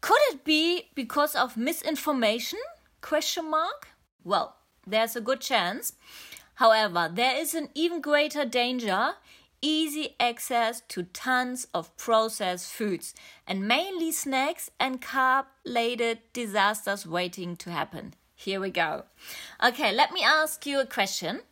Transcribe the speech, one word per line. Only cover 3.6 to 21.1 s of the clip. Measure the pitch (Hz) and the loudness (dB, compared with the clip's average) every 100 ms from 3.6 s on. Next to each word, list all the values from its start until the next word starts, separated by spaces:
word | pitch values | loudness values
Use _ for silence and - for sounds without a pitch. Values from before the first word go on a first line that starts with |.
| 349 571 - _ _ _ | 0 -4 -14 _ _ _
Well, | - 190 - - _ _ - | 0 0 0 -8 _ _ -2
there's | 214 226 233 | 0 0 -2
a | |
good | 220 262 | -2 -2
chance. | - 240 175 220 466 - - - - - - | 2 2 2 -2 -8 -10 -20 -20 -18 -20 -20
However, | - 226 220 214 175 165 | 4 6 8 4 2 0
there | 175 254 262 | 2 2 2
is | 320 | -2
an | 320 294 | -4 -6
even | - 330 339 | -2 -2 -2
greater | 285 294 294 294 | 2 2 2 0
danger, | 269 247 240 254 226 190 254 370 _ - _ _ | -2 0 0 0 0 2 0 -2 _ -20 _ _
easy | 285 311 320 294 285 - | 0 0 0 -2 -8 0
access | 247 233 - 240 226 240 _ | 0 0 -2 0 0 -2 _
to | - | -8
tons | 175 - 254 254 254 254 - | -8 -6 0 0 0 -6 -6
of | - 160 - | -6 -6 -10
processed | - 226 220 220 196 180 - | 2 4 2 -2 -4 -4 -8
foods, | - 214 170 - - - - - | -4 -2 -2 -6 -16 -20 -20 -6
and | 196 202 | -4 2
mainly | 254 381 370 330 | 2 0 -2 -2
snacks | 320 285 262 277 349 - _ | -2 -2 0 0 -2 -12 _
and | 262 254 | -2 -2
carb-laden | - 262 262 262 269 _ - 240 233 247 233 220 _ | -4 0 4 2 0 _ -4 0 0 0 -2 -2 _
disasters | 240 233 208 202 214 - 202 185 | -6 -2 2 2 2 -4 -6 -2
waiting | 170 180 180 180 175 | -4 -4 -6 -10 -8
to | - | -8
happen. | 170 - 165 - - _ | -6 -6 -8 -14 -18 _
Here | _ - 196 | _ -6 -4
we | 196 | -2
go. | 175 160 147 - _ - - - - | 0 0 0 -8 _ -16 -16 -16 2
Okay, | 247 247 247 | 2 2 0
let | 214 - | 4 2
me | 359 | 4
ask | 233 311 311 - 285 | 4 4 2 -4 -4
you | 277 | -2
a | 262 | -2
question. | - 196 | -2 -2